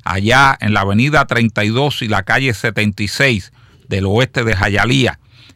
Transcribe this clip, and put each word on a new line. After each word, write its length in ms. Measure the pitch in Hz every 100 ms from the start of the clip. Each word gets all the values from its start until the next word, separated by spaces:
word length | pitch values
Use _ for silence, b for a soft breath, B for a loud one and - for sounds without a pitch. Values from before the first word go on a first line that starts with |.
allá 540 | - 95 104 127 139 135
en 140 | 110
la 60 | 104
avenida 440 | 98 104 139 147 135
treinta 380 | 120 117 -
y 40 | 104
dos 340 | 117 147 -
y 60 | 113
la 160 | 101
calle 280 | 98 117 135
setenta 500 | 110 117 104 104 98
y 40 | 104
seis 440 | - 139 107 - b b b -
del 180 | 98 95
oeste 360 | 107 131 135
de 140 | 113 95
Jayalía 640 | 104 98 107 135 110 - b b b